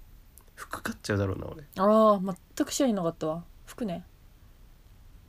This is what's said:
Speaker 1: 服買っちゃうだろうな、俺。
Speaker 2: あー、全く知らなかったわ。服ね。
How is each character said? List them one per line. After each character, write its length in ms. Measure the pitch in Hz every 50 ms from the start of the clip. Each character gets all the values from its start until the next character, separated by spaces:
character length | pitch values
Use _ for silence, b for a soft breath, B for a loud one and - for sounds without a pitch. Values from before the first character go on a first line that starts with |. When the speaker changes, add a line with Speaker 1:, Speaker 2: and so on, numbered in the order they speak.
| - - - - - - - - - - -
Speaker 1:
服 260 | - - - - -
買 140 | - 233 226
っ 20 | - -
ち 80 | -
ゃ 40 | 104
う 20 | 98
だ 80 | 101
ろ 100 | 98 -
う 40 | -
な、 80 | - -
俺。 180 | - 156 147 - -
Speaker 2:
あ 80 | 185 190
ー、 540 | 208 214 220 220 214 208 190 185 196 180 - - - -
全 100 | - 294
く 60 | -
知 120 | - - 285
ら 100 | 247 208
な 100 | 190 170
か 60 | 165
っ 80 | - -
た 100 | 160 156
わ。 160 | 160 170 170 - - - -
服 200 | - - - 240
ね。 200 | 196 170 175 - - - - - - - - - - - - - - - - - - - - - - - - -